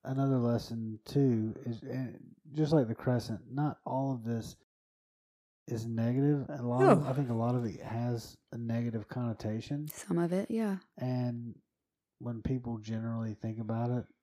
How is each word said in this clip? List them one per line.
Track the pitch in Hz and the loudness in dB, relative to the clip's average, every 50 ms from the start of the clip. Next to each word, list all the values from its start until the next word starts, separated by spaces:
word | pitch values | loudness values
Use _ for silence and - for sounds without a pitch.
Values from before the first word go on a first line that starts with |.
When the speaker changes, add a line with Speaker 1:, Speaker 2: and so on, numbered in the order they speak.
Speaker 1:
another | _ 135 135 135 139 135 135 127 | _ -2 0 2 2 4 4 4
lesson, | 120 120 117 113 - - 117 113 113 113 110 107 _ | 4 4 4 2 0 -2 -6 -6 -4 -6 -8 -10 _
too, | - - 143 139 131 120 110 107 110 107 - - | -2 2 4 6 6 6 4 2 0 -2 -4 -6
is, | - 117 107 | -6 -6 -6
and | - 131 - 131 131 117 - - - - - _ _ 156 131 | -8 -8 -6 -6 -6 -6 -8 -14 -18 -20 -20 _ _ -10 0
just | 151 156 139 | 0 2 6
like | 160 156 127 110 | 6 6 6 4
the | 113 | 0
Crescent, | - - 131 123 120 104 - 113 98 - - | -2 2 2 2 2 2 -2 -8 -8 -8 -8
not | 123 139 147 151 139 - _ | -4 -2 -2 -2 -2 -6 _
all | - 147 131 135 135 | -4 -2 -2 0 0
of | 131 120 110 | -2 -2 -2
this | 117 117 113 107 - - _ _ _ _ _ _ _ _ _ _ _ _ _ _ _ _ _ _ _ _ _ _ - | -2 -2 -2 -4 -8 -12 _ _ _ _ _ _ _ _ _ _ _ _ _ _ _ _ _ _ _ _ _ _ -6
is | 127 110 113 | -6 -4 -4
negative. | 117 117 113 113 117 123 131 139 147 147 143 131 - | -4 0 2 2 2 4 4 4 4 4 2 0 -4
A | 143 - | -6 -4
lot | 123 120 120 123 | -2 -2 4 6
of, | - 381 240 165 147 | 8 8 8 8 6
Speaker 2:
No. | 135 | 0
Speaker 1:
I | |
think | 127 139 143 120 | 0 0 0 0
a | 117 | 0
lot | 113 117 120 123 | 2 2 2 2
of | 123 120 | 0 0
it | 110 90 - | -2 -6 -6
has | - 104 107 117 120 123 120 113 110 - - _ _ _ | -10 -8 -6 -4 -2 -2 -2 -4 -4 -10 -18 _ _ _
a | - 117 | -10 -8
negative | 117 117 117 117 117 120 113 113 101 | -4 -2 -2 0 0 0 -2 -4 -6
connotation. | - - 127 123 117 110 - - 110 107 113 127 - 147 143 151 | -4 -6 -4 -2 -2 -4 -4 -4 -4 -4 -4 -4 -4 -4 -4 -4
Speaker 2:
Some | 151 - - - - 170 170 | -8 -10 -14 -4 -2 0 0
of | 170 170 | 2 2
it, | 180 185 202 - | 0 -2 -2 -2
yeah. | 226 226 220 208 190 185 - _ _ | -2 -2 0 0 -2 -4 -6 _ _
Speaker 1:
And | - 131 127 127 123 123 123 120 120 117 117 - - _ _ _ _ _ _ _ _ _ _ _ _ | -6 -4 -2 0 0 0 -2 -2 -4 -6 -10 -12 -14 _ _ _ _ _ _ _ _ _ _ _ _
when | - 120 120 113 | -8 -8 -8 -6
people | 107 - 131 127 123 120 117 110 | -2 -2 -2 -2 -2 -4 -8 -6
generally | 104 107 113 113 113 113 117 113 113 110 107 | -6 -6 -4 -4 -2 -4 -4 -4 -4 -4 -6
think | - - 113 110 113 | -6 -6 -8 -6 -6
about | 113 107 113 113 117 120 | -4 -4 -2 -2 0 0
it | 123 123 - - _ _ | 0 -2 -4 -6 _ _